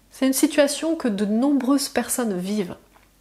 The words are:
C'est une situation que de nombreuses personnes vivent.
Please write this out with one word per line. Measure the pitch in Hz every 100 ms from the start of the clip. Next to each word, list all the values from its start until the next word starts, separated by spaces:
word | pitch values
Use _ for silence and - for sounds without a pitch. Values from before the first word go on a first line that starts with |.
| _
C'est | - 269
une |
situation | 262 302 302 285 - 320 320
que | 247
de | 196 202
nombreuses | 220 277 277 240 277 -
personnes | 247 233 - 233 180
vivent. | 185 214 180 - _ _ _ _